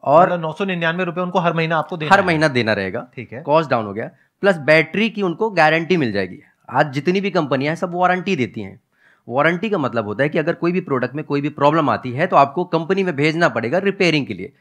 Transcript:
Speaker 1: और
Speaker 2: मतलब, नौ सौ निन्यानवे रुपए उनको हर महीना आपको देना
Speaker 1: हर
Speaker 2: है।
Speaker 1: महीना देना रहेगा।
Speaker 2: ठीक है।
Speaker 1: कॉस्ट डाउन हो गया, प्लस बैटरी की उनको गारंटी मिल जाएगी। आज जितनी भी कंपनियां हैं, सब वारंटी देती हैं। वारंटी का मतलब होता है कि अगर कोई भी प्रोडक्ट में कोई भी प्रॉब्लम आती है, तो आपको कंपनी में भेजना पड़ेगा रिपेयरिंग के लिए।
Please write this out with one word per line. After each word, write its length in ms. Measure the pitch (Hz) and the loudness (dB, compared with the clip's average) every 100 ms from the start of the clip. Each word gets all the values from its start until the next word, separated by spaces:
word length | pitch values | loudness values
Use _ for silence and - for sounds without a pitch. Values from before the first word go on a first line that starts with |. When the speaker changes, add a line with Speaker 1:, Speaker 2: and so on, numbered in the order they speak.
Speaker 1:
और 240 | - 147 180 | 6 6 6
Speaker 2:
मतलब, 140 | 175 | 2
नौ 120 | 160 | -6
सौ 120 | 151 196 | -4 -4
निन्यानवे 380 | 175 165 170 | 0 -2 -2
रुपए 180 | 180 165 | -4 -4
उनको 180 | 180 185 | -2 0
हर 140 | 170 | 0
महीना 240 | 165 160 165 | 0 0 0
आपको 200 | 147 180 | -2 -6
देना 160 | 151 | 2
Speaker 1:
हर 60 | 196 | 2
Speaker 2:
है। 60 | 185 | 4
Speaker 1:
महीना 220 | 160 156 | 2 2
देना 260 | 123 110 | 2 0
रहेगा। 340 | 104 95 92 - - | 0 -2 -6 -10 -16
Speaker 2:
ठीक 180 | 110 | -14
है। 80 | 113 | -12
Speaker 1:
कॉस्ट 280 | 147 151 156 | 0 0 2
डाउन 160 | 123 107 | -2 -2
हो 80 | |
गया, 160 | 101 135 _ _ _ | -6 -10 _ _ _
प्लस 160 | 202 175 | 0 0
बैटरी 520 | 135 156 156 185 220 | 4 4 4 0 -2
की 120 | 196 | -2
उनको 280 | 196 165 220 | -4 -2 -2
गारंटी 480 | - 156 160 165 180 | 4 4 4 0 0
मिल 140 | 127 | 0
जाएगी। 280 | 101 95 92 _ _ - | -2 -6 -8 _ _ -6
आज 240 | 127 151 | 0 0
जितनी 280 | 135 139 185 | 0 -2 0
भी 100 | 196 | 0
कंपनियां 400 | 175 147 135 143 | -2 0 0 -2
हैं, 80 | 170 | -4
सब 120 | 185 | -6
वारंटी 420 | 175 180 180 185 180 | 0 0 0 -2 -2
देती 260 | 120 - | -2 -6
हैं। 200 | 98 98 _ _ _ _ - | -12 -14 _ _ _ _ -6
वारंटी 400 | 120 156 175 214 | 0 0 0 -2
का 80 | 196 | -2
मतलब 280 | 131 113 104 | -2 -2 -4
होता 180 | 104 | -2
है 60 | 143 | -2
कि 80 | 165 | 0
अगर 160 | 151 | -2
कोई 180 | 170 170 | -2 -2
भी 100 | 180 | -2
प्रोडक्ट 340 | 170 135 123 139 | -2 -2 -2 -6
में 100 | 151 | -4
कोई 160 | 143 | -4
भी 80 | 143 | -4
प्रॉब्लम 400 | 143 143 156 147 | 2 2 4 2
आती 220 | 107 131 | 0 -2
है, 160 | 123 180 | -4 2
तो 80 | 180 | 4
आपको 280 | 139 - | 4 2
कंपनी 400 | 175 165 160 190 | -2 -2 -2 -2
में 120 | 185 139 | -2 0
भेजना 340 | 151 160 170 | 0 2 0
पड़ेगा 280 | 117 117 165 | 0 -2 -2
रिपेयरिंग 500 | 196 190 180 156 120 | -2 0 0 0 -2
के 60 | |
लिए। 200 | 95 90 _ | -8 -12 _